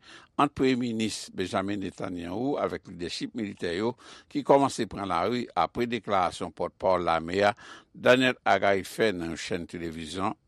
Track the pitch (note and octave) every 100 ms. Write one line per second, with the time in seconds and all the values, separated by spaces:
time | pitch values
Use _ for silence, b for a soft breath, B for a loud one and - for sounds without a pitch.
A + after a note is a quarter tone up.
0 | B B B - C#3+ - C3 B2 B2 A2+
1 | A2 - - - F2+ G2 F#2+ G2+ F2+ -
2 | G#2+ F2+ F2 F#2+ C3+ C#3 F#2+ F2 - F2
3 | E2 - C#3+ - G2+ G2+ F2 F2 A2+ -
4 | B B B D3 C3+ C#3 C3+ - G#2+ -
5 | G2 E2+ F#2+ B2 - F2+ E2 - A#2+ A#2
6 | - G2 E2+ - F2 - F2 - G2+ F2+
7 | E2+ E2 D#2+ F#2+ G2+ - B B B -
8 | B2 B2+ B2+ B2 - G2 G2+ G2 F2+ -
9 | A2+ F2 E2 E2 - F2+ E2 F2+ E2 D#2+
10 | D#2+ F2 G2+ -